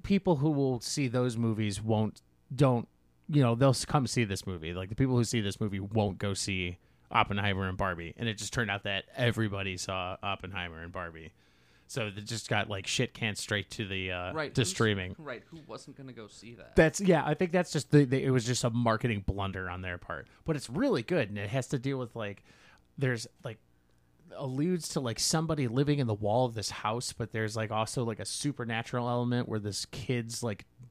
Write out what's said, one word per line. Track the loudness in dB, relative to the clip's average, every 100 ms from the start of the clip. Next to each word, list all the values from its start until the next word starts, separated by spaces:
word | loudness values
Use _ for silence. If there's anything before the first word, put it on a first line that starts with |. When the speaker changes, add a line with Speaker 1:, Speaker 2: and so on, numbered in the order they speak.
Speaker 1:
people | 2 4 4 4
who | 4
will | 4 2 0
see | -2 -2 2
those | 2 2 2
movies | 2 2 0 0
won't, | 2 4 2 -2 -16 _ -4
don't, | 4 4 4 -2 _ _ _ 2
you | 6
know, | 6 8
they'll | 6
s-, | 6
come | 2 2 2
see | 2
this | 2 0 -4
movie. | -6 -4
Like, | -6 -2
the | 2
people | 4 4
who |
see | 4 2
this | 0 -2
movie | -2 -2
won't | 0 2 2 0
go | -2
see | -2 -2 -2 -2 -6 _ _ 0
Oppenheimer | 2 2 2 0 0 -2
and | 0
Barbie, | -2 -2 -6 -6
and | -6
it | -4
just | -4
turned | -2 -2
out | -2
that | -4 -4 -6 0
everybody | 0 2 0 -2 -4 -6
saw | -4 -4 -4 -6
Oppenheimer | -6 -6 -6 -8 -8 -10
and | -10
Barbie. | -8 -10 -10 -16 -20 _ _ _ _ -10
So | -6 -6
it | -6
just | -8 -6 -2
got, | 0 0
like, | -4 -2
shit | 0 -2
canned | -2 -4 -2
straight | -2 -2 -2
to | -6 -4
the, | -4 -4
uh, | -4 -4
Speaker 2:
Right, | -6 -2
Speaker 1:
to | 0
Speaker 2:
who's | 0
Speaker 1:
streaming. | 2 2 2 -2 -8
Speaker 2:
Right, | -12 -12 -14
who | -18 -14
wasn't | -14 -14 -16
gonna | -16
go | -16 -18
see | -18 -18
that? | -18 0 4
Speaker 1:
That's, | 4 4
yeah, | 4 4
I | 4
think | 0 2
that's | 2 0
just | -4 6
the, | 6
the, | 6 4
it | 2
was | 2 2
just | 0
a | 0
marketing | 2 2 2 0 0 -2
blunder | -2 -2 -4 -6
on | -6
their | -6 -8
part. | -8 -10 -12 -10
But | -6 -4
it's | -4
really | 0 2 2
good, | 0 0 0
and | -4
it | -4
has | -2 -2
to | -4
deal | -2 -4
with, | -6
like, | -6 -8 -8 -16 -20 -20 -20 _ -4
there's, | -2 -2 -6 _
like, | -14 -14 _ _ _ _ _ _ -16 -8
alludes | -4 0 0 0 -2
to, | -4
like, | -2 0
somebody | 0 2 0 0 0
living | 2 2 2
in | 2
the |
wall | 0 2 2 2
of |
this | 0 -6
house, | -4 -4 -2 -4
but | -6 -4
there's, | -2 -2 -2
like, | -2
also, | 0 0 -2
like, | -2 -4
a |
supernatural | -6 -4 -4 -2 -4 -4 -2 -2 0
element | 0 2 0 0
where | -2
this | -4 -6 -8
kid's, | -6 -2 -2 -2 -4
like, | -4 -6 -10 -20 -10